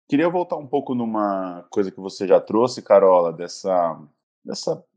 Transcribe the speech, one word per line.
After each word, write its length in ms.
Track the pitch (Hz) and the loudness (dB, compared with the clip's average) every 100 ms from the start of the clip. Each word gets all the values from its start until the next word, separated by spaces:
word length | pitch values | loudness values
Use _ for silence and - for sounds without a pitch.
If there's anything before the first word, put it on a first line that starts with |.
| _ | _
Queria 200 | 143 170 | 0 0
voltar 280 | 180 175 160 | -2 -4 -8
um 100 | 143 | -4
pouco 280 | 143 135 | -6 -4
numa 720 | 123 113 107 104 98 92 87 - | -6 -4 -2 -2 -2 -6 -12 -8
coisa 200 | 107 95 | -4 -4
que 80 | 95 | -6
você 280 | 95 - 95 | -12 -8 2
já 120 | 90 | 2
trouxe, 420 | - 107 123 123 | 2 0 0 -2
Carola, 500 | - 101 98 90 85 | 4 6 8 6 2
dessa, 680 | 82 87 - 98 90 85 78 73 _ _ _ | -4 -10 -8 -2 0 -2 -4 -14 _ _ _
dessa 400 | - - - 80 _ | -12 -8 -6 -8 _